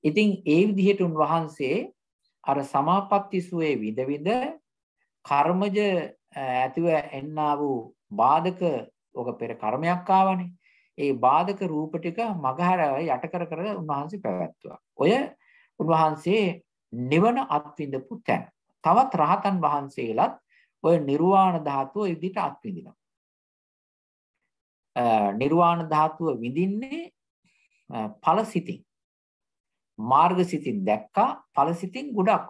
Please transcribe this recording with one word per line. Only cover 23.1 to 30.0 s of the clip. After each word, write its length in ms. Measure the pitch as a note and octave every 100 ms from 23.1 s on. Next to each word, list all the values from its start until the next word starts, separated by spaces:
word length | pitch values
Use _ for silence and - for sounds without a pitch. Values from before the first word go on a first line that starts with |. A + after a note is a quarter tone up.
| _ _ _ _ _ _ _ _ _ _ _ _ _ _ _ _ _ _ -
අ, 80 | A#2+ A2 G2+
නිර්වාණ 500 | G#2 C#3 E3 E3+ E3+ D#3+
ධාතුව 420 | D#3 D#3 D#3 E3 B2
විඳින්නේ, 760 | A#2 C#3 F#3+ G#3 C4+ D#4 E4+ _ _ _ _ _ _ _ _
අ, 200 | A#2+ G#2+ -
ඵල 240 | - F#3
සිතින්. 360 | A3 F3 - - _ _ _ _ _ _ _ _ _ _ _
මාර්ග 400 | -